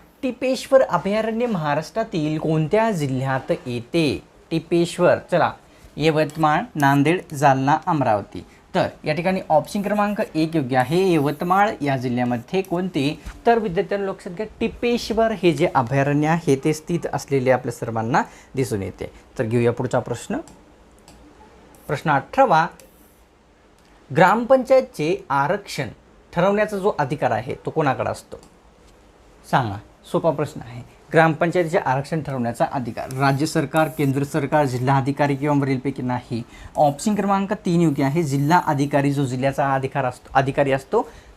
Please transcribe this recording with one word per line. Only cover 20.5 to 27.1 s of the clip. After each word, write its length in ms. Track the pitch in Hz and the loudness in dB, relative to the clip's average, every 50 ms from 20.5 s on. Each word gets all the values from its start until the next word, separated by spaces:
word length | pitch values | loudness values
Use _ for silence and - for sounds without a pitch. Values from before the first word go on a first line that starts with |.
| - - - - - - - - - - _ - - - - - - - - - - - - - - - - - | -20 -20 -20 -20 -20 -20 -20 -20 -20 -20 _ -20 -20 -20 -20 -20 -20 -20 -20 -20 -20 -20 -20 -20 -20 -16 -8 -8
प्रश्न 220 | 151 - - 160 | -8 -2 0 0
अठरावा, 560 | 143 135 - - - 269 269 226 165 156 165 - - - - - _ _ - _ _ _ _ _ _ _ _ _ _ _ _ _ _ _ _ _ _ _ _ - 131 | 0 0 0 0 2 4 4 6 4 2 2 0 -6 -16 -20 -20 _ _ -20 _ _ _ _ _ _ _ _ _ _ _ _ _ _ _ _ _ _ _ _ -2 4
ग्रामपंचायतचे 1080 | 120 185 180 208 233 247 226 269 262 240 - 262 262 262 - - - 147 160 180 - - - | 4 6 6 6 2 4 4 4 4 6 4 4 4 4 0 -4 -4 -2 -2 -2 -4 -4 -2
आरक्षण 580 | 139 139 143 165 196 202 - - - 156 131 101 - - _ _ _ - _ _ | 0 0 0 0 -2 -4 -6 -8 -8 -6 -6 -8 -10 -16 _ _ _ -20 _ _
ठरवण्याचा 460 | - - 175 196 202 214 214 214 208 190 | -2 0 2 2 2 2 0 -2 -2 -2
जो 140 | 175 214 - - | -2 -2 0 0
अधिकार 320 | 147 127 | -2 -4